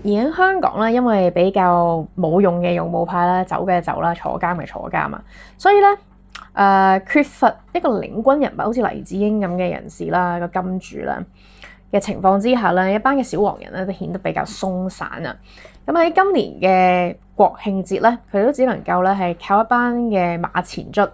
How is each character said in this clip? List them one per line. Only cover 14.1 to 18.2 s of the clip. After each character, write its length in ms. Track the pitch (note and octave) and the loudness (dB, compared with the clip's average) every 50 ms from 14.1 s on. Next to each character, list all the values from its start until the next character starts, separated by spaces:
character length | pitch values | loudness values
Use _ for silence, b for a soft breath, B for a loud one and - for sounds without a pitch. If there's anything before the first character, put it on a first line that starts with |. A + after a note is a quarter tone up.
得 60 | F3 F#3+ | -10 -6
比 140 | - E3 | -6 -6
較 100 | D#3+ - - | -4 -4 -6
鬆 440 | - G#3+ - - F#3+ F#3 F#3 F#3 F#3 | -6 -8 -8 -6 -6 -4 -4 -6 -8
散 200 | - - D3 - - B2+ - | -8 -10 -12 -12 -10 -10 -10
啊。 120 | B2+ - - B B B B B B B B - | -10 -12 -12 B B B B B B B B -6
噉 60 | - | -2
喺 200 | D4 E4+ E4 E4+ | 0 2 2 2
今 200 | E4+ F#4+ F#4+ G4+ | 2 2 2 2
年 280 | F#4+ C#4+ D3+ F2 - - | 2 0 0 -2 -4 -2
嘅 560 | - F#3 F#3+ F#3 F#3 F#3 F3+ F3+ F3+ F3 - - _ _ _ | 2 2 4 4 4 4 4 2 0 -2 -4 -10 _ _ _
國 200 | - G#3 - - - | 2 2 2 2 -4
慶 240 | - G#3 F#3+ F#3+ F3+ | -6 -6 -4 -4 -4
節 160 | - F#3+ - | -4 -4 2
咧， 180 | - A3+ A#3+ A#3 | 2 2 2 0